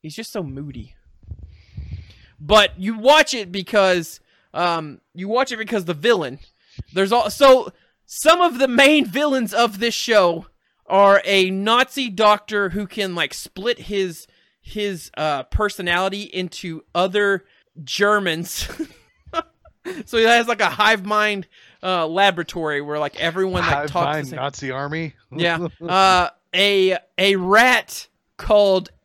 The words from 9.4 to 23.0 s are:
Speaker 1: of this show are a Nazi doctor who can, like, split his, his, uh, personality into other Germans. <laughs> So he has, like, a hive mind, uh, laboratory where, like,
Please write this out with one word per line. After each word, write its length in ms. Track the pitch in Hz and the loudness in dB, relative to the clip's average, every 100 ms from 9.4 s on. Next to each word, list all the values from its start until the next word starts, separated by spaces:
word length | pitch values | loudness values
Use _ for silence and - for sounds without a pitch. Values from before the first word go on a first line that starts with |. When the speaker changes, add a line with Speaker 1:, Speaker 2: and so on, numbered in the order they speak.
| 220 | -2
Speaker 1:
of 260 | 208 233 196 | 0 0 0
this 160 | 233 - | -4 -4
show 500 | - 220 180 165 - _ _ _ _ | 2 4 4 0 -10 _ _ _ _
are 360 | 190 202 196 - | 4 6 6 4
a 240 | 196 185 | 2 2
Nazi 600 | 190 208 233 254 277 247 | 0 0 2 0 -4 -8
doctor 600 | 185 208 208 - 208 196 | 2 4 4 0 -2 -2
who 160 | 185 202 | -4 -8
can, 280 | - 190 175 | -6 -6 -4
like, 180 | 147 | -4
split 460 | - - - 220 233 | -6 -16 -8 -6 -6
his, 480 | - 202 185 156 - _ _ _ | -6 -4 -4 -6 -20 _ _ _
his, 500 | - 214 202 175 - - | -14 -6 -6 -8 -12 -6
uh, 260 | 151 143 | -4 -4
personality 760 | - - 208 - 175 175 190 202 | -4 -2 -2 -4 -2 -2 -2 -6
into 640 | 208 - 185 - 180 160 _ 175 | -10 -8 -8 -10 -10 -12 _ -2
other 500 | 185 202 202 196 _ _ _ - | 0 2 0 0 _ _ _ -20
Germans. 840 | 135 - 202 208 190 160 175 - - | -10 0 2 2 0 -4 -6 -8 -10
<laughs> 60 | - 311 - _ _ - 339 - _ _ _ 359 359 - | -10 -12 -14 _ _ -10 -10 -10 _ _ _ -14 -12 -4
So 120 | 233 | 0
he 80 | 226 | 4
has, 240 | 240 233 | 4 2
like, 100 | 214 | -2
a 100 | 185 | -2
hive 360 | - 214 220 190 | 2 2 0 0
mind, 420 | 214 214 202 - _ _ _ | 0 0 -2 -10 _ _ _
uh, 240 | 185 185 160 | -4 -2 -2
laboratory 720 | 170 196 175 160 175 156 143 | 4 2 2 -8 -6 -4 -4
where, 180 | 147 | -4
like, 180 | 151 | -4